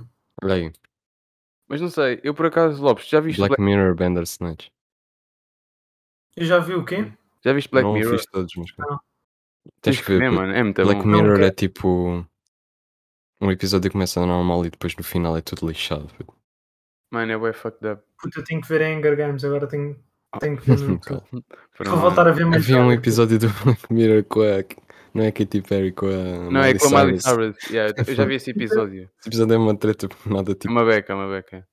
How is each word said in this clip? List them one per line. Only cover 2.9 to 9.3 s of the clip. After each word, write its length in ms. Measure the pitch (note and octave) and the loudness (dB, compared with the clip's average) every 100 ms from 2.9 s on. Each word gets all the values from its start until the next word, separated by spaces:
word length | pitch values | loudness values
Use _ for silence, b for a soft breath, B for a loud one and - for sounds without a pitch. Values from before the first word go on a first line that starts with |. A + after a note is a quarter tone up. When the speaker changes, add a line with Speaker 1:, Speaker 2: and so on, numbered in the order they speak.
| G#2+ - | 0 0
Speaker 2:
já 140 | D3+ | 0
viste 160 | D#3+ G2 | 0 -2
o 100 | G2+ | 0
Speaker 1:
Black 80 | C3+ | 2
Speaker 2:
Black 60 | |
Speaker 1:
Mirror 320 | G2+ G2+ F#2 E2+ | 2 4 2 2
Bandersnatch. 760 | F2+ F2 E2+ - E2+ D#2+ - _ _ _ _ _ _ _ _ _ _ _ _ _ _ _ _ - | 0 -2 -6 -8 -10 -10 -18 _ _ _ _ _ _ _ _ _ _ _ _ _ _ _ _ -6
Speaker 3:
Eu 100 | E3+ | 0
já 140 | F3 | 0
vi 140 | E3 | 0
o 100 | F3+ | -6
quê? 260 | - F#3+ G#3+ - _ _ | -4 -6 -8 -12 _ _
Speaker 2:
Já 100 | B2 | -2
viste 160 | C#3 - | 0 2
Black 160 | C3 G#2 | 2 2
Speaker 1:
Não 60 | |
Speaker 2:
Mirror? 240 | G#2+ A2+ A#2 | 0 0 -2
Speaker 1:
fiz 80 | - | -4
todos, 280 | F#2+ F2+ F2+ | -6 -6 -10
mas 100 | E2+ - | -14 -10
Speaker 3:
Não. 200 | D3 C#3+ | -10 -10
Speaker 1:
tens 40 | _ _ _ | _ _ _